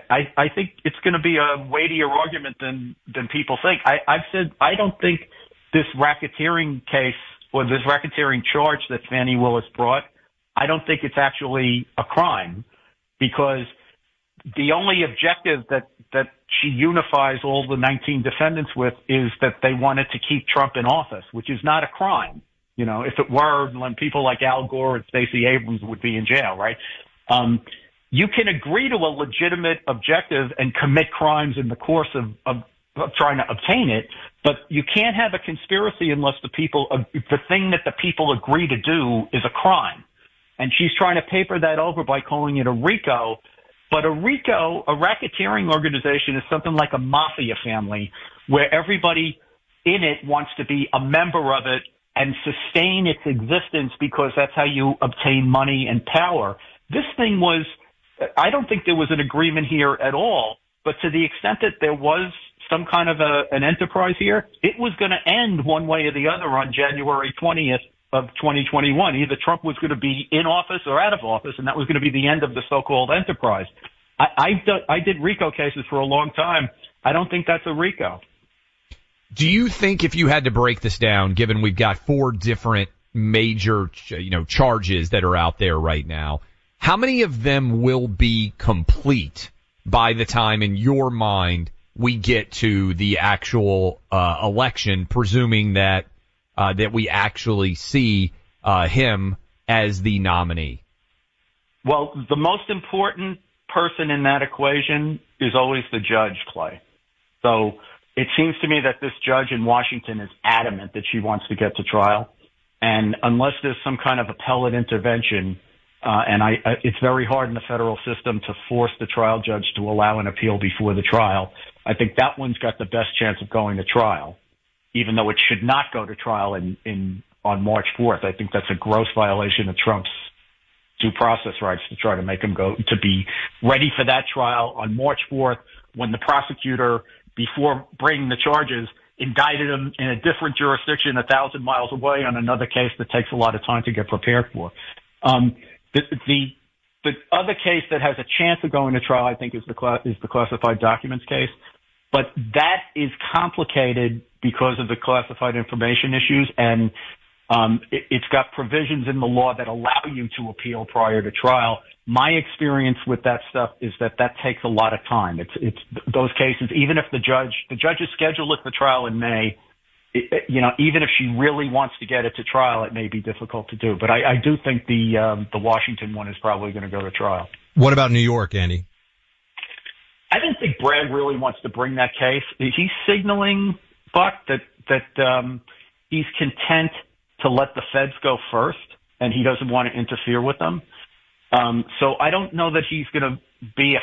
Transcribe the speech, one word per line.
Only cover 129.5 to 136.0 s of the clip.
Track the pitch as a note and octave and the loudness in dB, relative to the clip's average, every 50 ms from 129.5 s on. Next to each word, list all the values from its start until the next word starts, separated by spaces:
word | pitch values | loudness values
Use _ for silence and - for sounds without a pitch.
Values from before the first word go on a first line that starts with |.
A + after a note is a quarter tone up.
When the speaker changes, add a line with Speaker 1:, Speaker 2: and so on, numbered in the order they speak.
| F#2+ - G#2+ F#2+ | 0 0 -2 -2
Speaker 1:
of | F2+ - | -2 0
Trump's | - A2 G#2+ G2+ F#2+ - - - - - - _ _ _ _ _ _ _ _ _ _ _ _ - | 0 0 0 0 -2 -6 -10 -12 -14 -18 -20 _ _ _ _ _ _ _ _ _ _ _ _ -2
due | A#2 A2+ | -2 -2
process | - - A#2+ A#2 A2+ G#2+ - A2+ F#2+ - G#2+ | 0 2 2 2 2 2 -2 -6 -8 -4 -2
rights | F#2+ F#2 F#2 - - | -2 -2 -2 -6 -10
to | - | -10
try | - - A2+ G2 | -4 -2 -2 0
to | F#2 F#2 | 0 -2
make | F#2+ F#2+ F#2 - | -4 -4 -4 -4
him | G#2+ F#2+ | -4 -2
go, | - F#2+ F#2+ - | 0 0 -2 -2
to | - A2 - A2+ G2+ - | -2 -2 0 0 2 2
be | G2+ G2 F#2+ F#2 - - - - - - - - | 2 2 0 -2 -4 -6 -8 -8 -10 -10 0 2
ready | A#2+ C3+ C3+ C#3+ D3 - | 4 4 4 2 2 2
for | - C3 | 2 2
that | A#2 B2+ C3 C3+ - - | 2 2 2 0 -2 -2
trial | C3+ B2 A#2+ B2 A#2+ A#2 A#2+ - | 0 0 2 2 0 0 -2 -4
on | A#2 A2 A2 G#2+ | -6 -4 -4 -2
March | A#2+ C3 C#3+ C#3+ - - - | 0 0 0 0 -2 -4 -4
fourth | C#3 C3+ C3 C3 A#2+ - - - - - - _ _ | -2 0 0 0 0 -2 -6 -16 -20 -20 -20 _ _
when | A#2 | -6